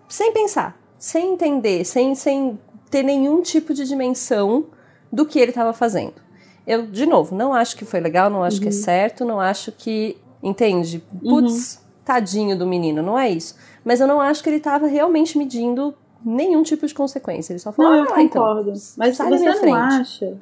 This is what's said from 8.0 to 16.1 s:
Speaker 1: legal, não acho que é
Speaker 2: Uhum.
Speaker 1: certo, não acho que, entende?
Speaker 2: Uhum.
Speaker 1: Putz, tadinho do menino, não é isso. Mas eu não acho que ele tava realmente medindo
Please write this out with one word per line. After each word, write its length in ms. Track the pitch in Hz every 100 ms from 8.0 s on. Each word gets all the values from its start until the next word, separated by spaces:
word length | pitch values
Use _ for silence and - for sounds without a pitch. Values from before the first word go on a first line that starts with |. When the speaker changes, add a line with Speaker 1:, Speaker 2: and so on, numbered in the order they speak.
Speaker 1:
legal, 300 | 165 175 202
não 120 | 202
acho 160 | 180 202
que 80 | 208
é 20 |
Speaker 2:
Uhum. 20 |
Speaker 1:
certo, 520 | 202 208 180 214 -
não 140 | 240 208
acho 300 | 185 196 -
que, 440 | - 226 220 214 - - -
entende? 600 | 196 196 220 180 165 165 - 185
Speaker 2:
Uhum. 200 | 220 302
Speaker 1:
Putz, 420 | 240 233 247 - _ _
tadinho 520 | - 247 190 208 202 190
do 80 | 180
menino, 360 | 180 165 151
não 160 | 180 247
é 100 | 254
isso. 240 | 165 - - - -
Mas 160 | 226 247
eu 60 | 269
não 140 | 294
acho 220 | 277 302
que 60 | 320
ele 120 | 302
tava 260 | 302 285 302
realmente 500 | 285 339 320 320 294
medindo 580 | 277 240 240 247 285 - _